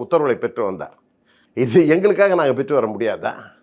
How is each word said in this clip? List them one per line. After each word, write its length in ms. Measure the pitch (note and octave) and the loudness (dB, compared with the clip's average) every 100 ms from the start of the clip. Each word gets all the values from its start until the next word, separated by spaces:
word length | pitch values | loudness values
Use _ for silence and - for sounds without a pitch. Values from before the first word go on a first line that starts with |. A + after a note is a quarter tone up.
உத்தரவுகளை 320 | A#2+ E3+ C#3+ A2 | -2 0 0 -2
பெற்று 180 | A#2 - | -4 -4
வந்தார். 320 | G#2 F#2+ C#2+ - _ _ _ _ _ - | -6 -6 -12 -18 _ _ _ _ _ -4
இது 220 | A#2 B2+ D3+ | 2 4 4
எங்களுக்காக 480 | E3 G3+ F3+ G3+ F3+ | 4 2 2 2 2
நாங்க 180 | C#3+ B2 | 0 0
பெற்று 160 | C#3 C#3+ | 0 0
வர 120 | A2+ | 0
முடியாதா? 460 | G2+ A2 F2+ A2+ - - _ | -2 -4 -4 -6 -8 -16 _